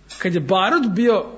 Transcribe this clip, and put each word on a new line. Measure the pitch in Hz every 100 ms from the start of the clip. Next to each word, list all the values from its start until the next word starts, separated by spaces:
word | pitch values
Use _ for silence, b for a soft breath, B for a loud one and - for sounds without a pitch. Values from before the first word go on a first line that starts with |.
| - -
Kad | 185
je | 170
barut | 135 190 196 330 240
bio | 185 240 208 147